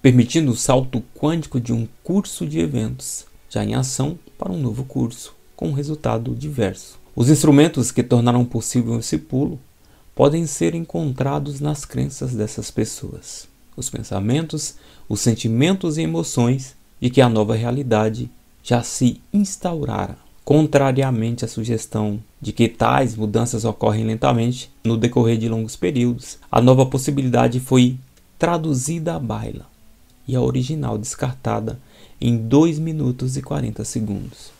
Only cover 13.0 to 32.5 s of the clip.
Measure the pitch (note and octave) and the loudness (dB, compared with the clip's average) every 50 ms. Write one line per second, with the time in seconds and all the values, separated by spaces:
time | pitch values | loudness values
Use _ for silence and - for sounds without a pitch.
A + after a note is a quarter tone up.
13 | - - - - - - - - - - _ _ _ _ - - B2 - - - | -12 -12 -12 -14 -16 -16 -18 -18 -18 -20 _ _ _ _ -14 -10 -10 -8 -8 -8
14 | - - G#2 G2 G2 G#2+ B2 D3+ E3 D#3 E3 D3+ - - - - - - - - | -8 -6 -6 -2 0 0 0 0 0 -4 -6 -8 -8 -8 -12 -14 -20 -20 -20 -20
15 | - - A2 G#2 - A#2+ A2+ - - A#2+ A2+ A#2 C3+ E3+ F#3+ F#3+ - E3+ D3+ D#3 | -8 -6 -6 0 0 0 0 0 0 -2 2 2 4 2 2 2 0 -2 -2 -2
16 | E3 D#3+ E3 E3 E3+ - - - A#2+ A#2+ C3 C3+ C3 - - - _ _ _ - | -2 -2 -2 -2 -4 -2 0 0 2 2 2 0 -4 -10 -16 -20 _ _ _ -4
17 | - B2 B2 C3+ B2+ A#2+ A2+ A2 G#2+ G#2 A2+ A2 A#2 A#2+ B2 C#3 C#3 B2 A2 G#2+ | -4 0 4 4 4 6 4 2 2 2 0 -2 0 -2 -2 -4 0 2 2 2
18 | A2 A2 A2 A#2+ A#2+ A#2+ - - _ _ _ _ - - A#2+ A#2+ A#2 - - - | 2 0 -2 -4 -8 -10 -12 -20 _ _ _ _ -2 0 0 0 0 -2 -2 2
19 | C3 B2 - - - - - G3+ G#3 G3 - - - F3+ E3+ D#3+ C#3+ B2 A2+ G2 | 2 2 2 0 -12 -2 0 0 0 0 -2 -6 -6 -6 -4 -4 -4 -4 -2 -4
20 | F#2+ - - - _ - _ - - - C#3 D3+ D#3 D3 D3+ C#3+ C#3 C3+ C3 C3+ | -4 -6 -8 -14 _ -20 _ -18 0 4 6 6 6 6 4 4 4 4 2 2
21 | C3+ C3 B2 A2 A2 A#2 A#2 A#2+ - A2+ - - A2 A#2 A#2+ A2 - - - G#2+ | 0 0 0 0 0 -2 -2 -4 -6 -8 -6 -6 -4 -2 -2 -2 -4 -4 -4 -2
22 | G#2+ G#2+ G#2 G#2 - _ _ _ - - - - A#2 A#2 - - A#2 A#2 B2+ C3+ | -2 -2 -2 -4 -8 _ _ _ -10 -10 2 2 2 2 2 2 2 4 4 4
23 | C#3 B2 A2 G#2+ A2 G#2+ G2+ A2+ A#2 A#2+ - A2+ A2 A#2 G#2+ - - A2 G#2 A2 | 2 0 -2 -4 -4 0 0 0 0 0 -2 -2 -2 -2 -2 0 0 0 0 0
24 | A2+ A2 A2+ A2+ C3+ C3+ B2+ A#2 A2+ A#2+ B2 B2+ - - - _ _ A2+ A#2 A2 | 0 -2 -2 2 2 2 4 4 2 0 -2 -4 -8 -16 -20 _ _ 0 0 2
25 | A2 B2 - B2+ A#2+ A2+ A#2 A2 A2 A#2 A2+ A2+ A2 A2+ - - - F3+ D#3 B2 | 2 2 4 4 4 4 2 2 0 -2 -2 -2 -4 -6 -8 -2 -2 0 0 2
26 | A#2+ A#2+ A#2+ B2 - - - - - - - A#2+ A#2+ B2 B2+ C3 C3 C3 - C3 | 0 0 0 -4 -8 -16 -20 -20 -10 0 2 6 8 8 8 8 6 4 2 -2
27 | C3 - C#3+ C#3 C3+ B2+ A#2+ B2 B2 B2 A#2+ B2+ B2+ - C3 C3 B2 B2 C3 B2+ | -2 0 -2 0 0 2 2 4 2 2 2 -2 -2 4 4 6 6 4 2 -2
28 | - _ _ _ _ _ _ - - E3+ F3 E3+ D#3 D#3+ D3 B2+ B2+ C#3+ E3 E3+ | -12 _ _ _ _ _ _ -2 -2 0 0 0 0 -2 -2 -2 -2 -4 -6 -4
29 | D#3 E3 E3 D#3+ C#3 A2+ A2+ G#2+ A2 A2 G#2+ - - - _ _ - - - _ | -4 -4 -4 -4 -4 -6 -6 -6 -6 -8 -10 -12 -16 -20 _ _ -20 -20 -20 _
30 | _ _ _ _ - - B2+ B2 B2 B2+ B2+ B2+ B2+ B2+ D#3+ D#3 C#3 A#2+ A2 G#2+ | _ _ _ _ -8 -4 0 0 0 2 0 0 -2 -2 -4 -4 -4 -4 -4 -4
31 | A2 - - - - B2+ B2 - - A2+ A2 A2 G#2+ A2 A#2 - - _ - - | -6 -8 -8 -6 -6 -6 -6 -4 -4 -4 -2 -2 -4 -6 -8 -10 -16 _ -20 -20
32 | - - - - C#3 B2 A#2+ A2+ A2 A2+ | -20 -20 -12 -2 0 0 0 0 0 4